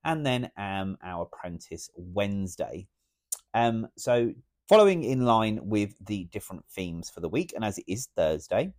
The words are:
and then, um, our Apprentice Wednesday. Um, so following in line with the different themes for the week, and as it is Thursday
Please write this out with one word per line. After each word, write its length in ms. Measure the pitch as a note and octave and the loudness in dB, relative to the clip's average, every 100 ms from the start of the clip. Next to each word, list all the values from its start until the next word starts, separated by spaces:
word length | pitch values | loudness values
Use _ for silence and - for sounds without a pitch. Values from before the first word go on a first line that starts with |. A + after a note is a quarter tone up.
and 200 | - D#3+ | -2 0
then, 280 | C#3+ B2 B2 - | 0 0 -2 -6
um, 360 | G2+ G2 F#2+ F#2+ | -4 -2 -4 -6
our 220 | F#2 F2+ | -8 -6
Apprentice 640 | E2+ - F2+ E2+ - E2+ - - | -6 -8 -12 -12 -12 -14 -14 -16
Wednesday. 920 | F2+ F#2 G2+ G2+ F#2 - - E2 F#2+ _ _ _ _ - _ A2+ | -6 0 0 0 -4 -4 -8 -8 -14 _ _ _ _ -10 _ 2
Um, 320 | A#2 A2+ A2+ - | 2 2 -4 -6
so 360 | - A#2+ A#2+ - _ _ - | 2 2 2 -2 _ _ 6
following 340 | G#3+ G3+ F3+ | 8 8 6
in 220 | A#2+ C3 B2 | 0 2 4
line 340 | A2+ A2 G#2+ | 4 4 0
with 320 | G2+ G#2+ G2+ - G2 | 0 0 0 -6 -6
the 200 | G#2 F2 | -6 -4
different 400 | G#2 - F#2 _ | -10 -12 -16 _
themes 400 | - F2+ E2+ E2+ | -8 -6 -6 -10
for 100 | - | -8
the 100 | E2 | -4
week, 240 | A2 E3+ - | -2 -4 -4
and 100 | A2 | -4
as 140 | F#2+ | -4
it 60 | - | -6
is 220 | G2+ - - | -6 -6 0
Thursday 580 | D#2+ D#2 - F#2+ F3+ | 2 2 0 -2 -2